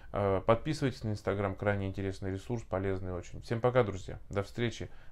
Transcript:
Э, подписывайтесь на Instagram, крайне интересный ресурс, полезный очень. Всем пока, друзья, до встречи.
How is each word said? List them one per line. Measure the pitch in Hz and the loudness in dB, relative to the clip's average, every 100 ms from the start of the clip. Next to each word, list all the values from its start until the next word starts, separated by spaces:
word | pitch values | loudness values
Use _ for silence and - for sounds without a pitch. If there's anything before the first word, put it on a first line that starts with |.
| - | -6
Э, | - 101 95 - | 0 2 4 6
подписывайтесь | 117 156 156 143 - | 4 4 0 0 0
на | 110 | -2
Instagram, | 104 - 98 101 95 | -2 0 2 0 0
крайне | 101 101 98 | 2 2 0
интересный | 95 98 92 95 | -2 -2 -2 -4
ресурс, | 95 - 120 | -4 -2 -4
полезный | - 95 98 95 92 | -2 0 0 0 -2
очень. | 90 - 120 | -4 -6 -8
Всем | - 117 | -4 2
пока, | 123 123 | 4 4
друзья, | 107 92 - - - | 4 0 -6 -10 -4
до | 95 | -2
встречи. | 101 - 117 - 82 - - | -2 -2 -2 -2 -8 -10 -14